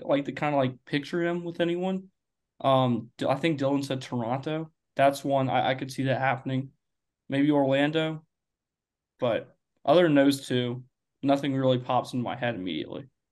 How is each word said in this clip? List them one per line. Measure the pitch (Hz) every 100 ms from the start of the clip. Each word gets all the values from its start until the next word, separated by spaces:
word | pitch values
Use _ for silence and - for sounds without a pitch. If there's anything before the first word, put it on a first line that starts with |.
like, | - 143 139
to |
kinda, | 131 151 143
like, | 131 127 -
picture | 147 143 175
him | 170 175 170
with | 165
anyone. | 170 175 185 190 190 _ _ _ _ -
Um, | 135 135 127 117 - -
D-, | 135
I | 143
think | 165 139
Dylan | 135 139 139
said | 131
Toronto. | - 123 113 135 156 156 160 _ _ -
That's | 139 139
one | 143 135 131
I, | 131 120
I | 135
could | 135
see | - 131
that | 123
happening. | 135 127 135 131 131 _ _ _ _ _ -
Maybe | 139 147
Orlando. | 147 135 135 147 160 160 156 - _ _ _ _ _ _ _ _ -
But | 123 107 - _ _ _ 135
other | 165
than | 170 143
those | 139 139 -
two, | 127 123 123 - _ _ _
nothing | 139 139 143 135
really | 131 127
pops | 127 123 -
into | 127
my | 110 -
head | 120 92
immediately. | 92 78 - - - _ _